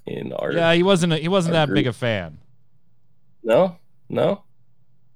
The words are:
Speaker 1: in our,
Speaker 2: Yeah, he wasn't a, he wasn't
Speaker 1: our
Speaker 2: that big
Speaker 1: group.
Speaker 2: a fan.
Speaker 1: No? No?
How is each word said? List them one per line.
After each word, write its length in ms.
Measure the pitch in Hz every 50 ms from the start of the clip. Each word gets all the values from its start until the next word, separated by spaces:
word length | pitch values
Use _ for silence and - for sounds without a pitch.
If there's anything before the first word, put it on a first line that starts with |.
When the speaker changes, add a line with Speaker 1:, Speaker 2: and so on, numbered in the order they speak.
| -
Speaker 1:
in 280 | - - - - - -
our, 180 | - - - 165
Speaker 2:
Yeah, 200 | 170 165 165 170
he 80 | 170
wasn't 320 | 175 196 202 170 175 170 156
a, 40 | 156
he 100 | 151 170
wasn't 280 | 196 196 165 165 170
Speaker 1:
our 120 | 160 151 139
Speaker 2:
that 60 | 190
big 100 | 202 -
Speaker 1:
group. 100 | 127 110
Speaker 2:
a 20 | -
fan. 400 | 127 117 110 98 85 80 76 - - - - - - - - - - - - - - - - - - - - - -
Speaker 1:
No? 340 | 110 113 151 185 190 175 - - - - - - -
No? 340 | - 117 131 - 202 - - - - - - - - - - - - - - - -